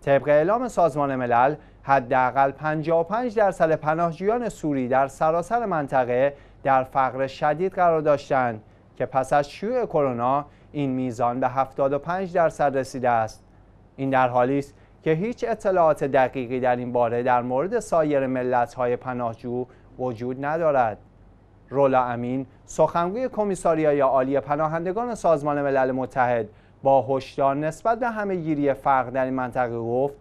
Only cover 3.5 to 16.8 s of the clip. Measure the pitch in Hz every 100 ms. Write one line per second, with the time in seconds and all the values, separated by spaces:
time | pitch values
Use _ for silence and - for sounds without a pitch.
3.5 | 180 165 156 151 160 170 151 190 233 226
4.5 | - 160 139 127 131 135 - 160 165 170
5.5 | 233 226 170 139 135 123 123 139 139 -
6.5 | - 139 135 127 143 131 123 135 - 151
7.5 | 151 185 185 175 160 151 143 - 143 127
8.5 | 110 - - _ _ - 135 131 147 147
9.5 | - 202 254 214 156 139 120 123 139 143
10.5 | - - 151 139 127 127 117 120 120 127
11.5 | 127 135 - 139 139 147 180 190 175 165
12.5 | 156 147 135 127 135 123 117 110 - -
13.5 | - _ - - - 135 131 127 123 123
14.5 | 139 139 - - - - 160 208 247 226
15.5 | 220 208 190 165 147 147 135 127 135 120
16.5 | 127 123 123